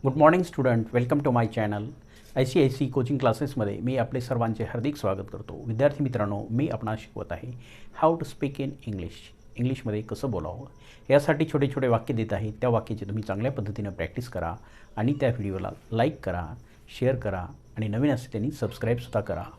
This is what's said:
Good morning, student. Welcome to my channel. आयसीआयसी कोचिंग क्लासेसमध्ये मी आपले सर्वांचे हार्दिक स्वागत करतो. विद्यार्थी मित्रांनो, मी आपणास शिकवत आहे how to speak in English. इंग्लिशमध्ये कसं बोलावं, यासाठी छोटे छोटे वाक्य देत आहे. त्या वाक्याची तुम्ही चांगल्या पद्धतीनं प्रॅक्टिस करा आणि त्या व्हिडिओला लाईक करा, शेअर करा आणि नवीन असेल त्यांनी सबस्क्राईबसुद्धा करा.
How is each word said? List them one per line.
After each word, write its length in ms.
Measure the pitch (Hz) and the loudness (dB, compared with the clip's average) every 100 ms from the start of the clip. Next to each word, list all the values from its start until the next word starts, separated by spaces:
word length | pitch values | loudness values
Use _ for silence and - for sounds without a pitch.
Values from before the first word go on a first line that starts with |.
| 139 | 0
Good 140 | 135 | 8
morning, 240 | 151 175 175 | 8 8 2
student. 340 | - 127 117 113 120 | 2 4 4 4 2
Welcome 280 | 123 147 | 2 2
to 80 | 143 | 4
my 140 | 120 110 - | 2 2 0
channel. 280 | 107 104 110 - - - - 131 | 0 -2 -6 -12 -20 -20 -6 0
आयसीआयसी 520 | 139 180 135 135 131 | 2 4 4 2 0
कोचिंग 300 | 135 123 139 | 0 0 2
क्लासेसमध्ये 600 | 123 113 143 131 104 101 | 2 2 -2 0 -2 0
मी 180 | 117 131 | -2 0
आपले 240 | 117 127 | 0 -2
सर्वांचे 440 | 120 123 113 110 | -2 0 0 -2
हार्दिक 320 | 110 120 131 147 | -4 -2 -4 -2
स्वागत 280 | 101 95 95 | -2 -2 -6
करतो. 300 | - - 82 117 | -12 -12 -10 -6
विद्यार्थी 380 | 110 143 139 | 2 2 2
मित्रांनो, 400 | 139 123 104 101 110 | -2 0 0 -2 -2
मी 180 | 117 147 | 0 0
आपणास 320 | 110 110 110 | -2 -4 -6
शिकवत 240 | - - - | -8 -12 -8
आहे 280 | 95 120 123 - - - - | -8 -10 -14 -16 -18 -16 2
how 140 | 160 165 | 2 2
to 60 | |
speak 420 | 160 - 143 139 | -4 -4 -4 -2
in 60 | 139 143 - | -6 -6 -8
English. 300 | 98 85 - - - - - | -6 -6 -10 -20 -20 -16 -2
इंग्लिशमध्ये 440 | 120 - 113 104 | -2 0 -2 -4
कसं 300 | 110 101 135 | -4 -6 -4
बोलावं, 340 | 98 78 101 139 - - - - | -4 -4 -8 -14 -18 -20 -20 4
यासाठी 360 | 139 139 151 160 | 6 6 2 2
छोटे 160 | 147 139 | 2 2
छोटे 200 | 139 131 | 2 2
वाक्य 260 | 113 - | 2 2
देत 180 | 113 110 | -2 0
आहे. 180 | 107 110 | -2 -4
त्या 200 | 101 123 | 0 2
वाक्याची 340 | 113 113 110 | 2 0 -8
तुम्ही 180 | 101 110 | -4 -4
चांगल्या 300 | 101 95 123 | -2 -2 -2
पद्धतीनं 380 | 139 104 104 101 | -2 -4 -4 -6
प्रॅक्टिस 380 | 95 80 - 120 | -4 -4 -4 -6
करा 260 | 90 82 87 - - - - | -4 -4 -6 -14 -20 -12 -2
आणि 160 | 117 | 0
त्या 160 | 143 131 | 2 0
व्हिडिओला 420 | 120 101 95 95 - - | 0 -2 -2 -4 -8 -4
लाईक 280 | 113 135 - | 2 2 0
करा, 300 | - 90 80 - - - - - | -4 -4 -4 -10 -16 -20 -20 0
शेअर 160 | 123 | 0
करा 320 | 127 104 92 90 - - - | 2 -2 -4 -6 -12 -14 -6
आणि 120 | 110 | -2
नवीन 220 | 107 147 | 2 2
असेल 220 | 123 - | 0 -2
त्यांनी 180 | 110 120 | -4 -2
सबस्क्राईबसुद्धा 680 | - 113 - 110 120 - 110 | -2 -4 -2 -2 -2 0 -4
करा. 240 | 101 82 - | -2 -6 -6